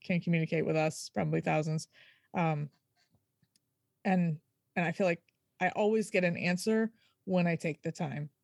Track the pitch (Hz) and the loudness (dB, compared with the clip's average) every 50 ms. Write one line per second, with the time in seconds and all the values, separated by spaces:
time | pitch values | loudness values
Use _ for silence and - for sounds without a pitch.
0 | - - 185 170 - 175 170 165 160 156 170 160 160 - 160 156 156 160 - - | -4 -2 0 0 2 2 2 2 2 0 0 0 0 0 2 2 2 0 -2 -4
1 | - - - - 170 151 160 165 160 165 156 156 156 160 156 160 - - _ - | -10 -8 -4 -2 -2 0 0 0 0 0 0 0 0 0 -2 -4 -6 -8 _ -20
2 | - - - _ _ _ - 180 170 160 156 147 147 143 - _ _ _ _ _ | -20 -20 -20 _ _ _ -4 0 0 0 0 -2 -4 -8 -10 _ _ _ _ _
3 | _ _ _ _ _ _ _ _ _ _ _ _ _ _ _ _ _ _ _ _ | _ _ _ _ _ _ _ _ _ _ _ _ _ _ _ _ _ _ _ _
4 | _ 202 190 180 175 165 151 151 - _ _ _ _ _ _ 190 165 165 165 - | _ 0 2 2 2 0 -2 -4 -8 _ _ _ _ _ _ -2 -2 -2 0 0
5 | 202 180 170 - - _ _ _ _ _ _ _ 185 175 - - 214 208 220 220 | 0 0 0 -2 -6 _ _ _ _ _ _ _ -2 -2 0 2 2 2 2 2
6 | 208 - - 185 180 175 170 - - 175 180 180 - 220 220 220 226 220 - _ | 0 0 0 2 2 2 0 0 0 0 -2 0 0 2 2 2 2 0 -4 _
7 | _ _ _ _ _ 190 185 180 175 170 165 - - 170 143 - - 165 160 - | _ _ _ _ _ -2 0 2 2 2 2 0 -2 -4 -4 -4 -6 -8 -6 -4
8 | 175 143 127 143 151 147 - _ | -6 -6 -6 -6 -8 -10 -12 _